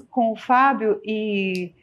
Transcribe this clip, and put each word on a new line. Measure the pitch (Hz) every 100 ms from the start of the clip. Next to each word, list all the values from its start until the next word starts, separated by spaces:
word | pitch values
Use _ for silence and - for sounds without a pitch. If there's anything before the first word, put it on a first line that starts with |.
| -
com | 254 226
o | 214
Fábio | - 247 277 226 220 202
e, | 214 214 214 202 190 185 175 -